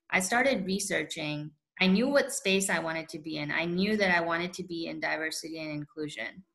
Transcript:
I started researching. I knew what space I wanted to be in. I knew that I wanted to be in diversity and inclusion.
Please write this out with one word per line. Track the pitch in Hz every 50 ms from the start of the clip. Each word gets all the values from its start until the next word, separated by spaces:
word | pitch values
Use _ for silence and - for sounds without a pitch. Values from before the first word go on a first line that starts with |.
| _ -
I | - 185
started | 185 - 233 240 254 277 262 196 175
researching. | 185 190 196 - - 170 160 156 151 - 165 151 151 151 147 151 151 - _ _ _ _ -
I | 185 185
knew | 190 214 247 277
what | 285 277 262 269
space | - - - 196 190 196 196 208
I | 185 165
wanted | 165 160 160 160 160 -
to | - 160
be | 151 160 156 151
in. | 147 147
I | - 160 165
knew | 175 175 180 196 208 220 208
that | 202 185 175
I | 175
wanted | 170 170 165 165 175 185 185
to | - 175
be | - 170 165 165 165
in | 160 156
diversity | 156 156 156 156 156 160 156 - - 156 160 160
and | 156 151
inclusion. | 151 147 147 - _ 156 151 147 151 110 113 117 - 185 - _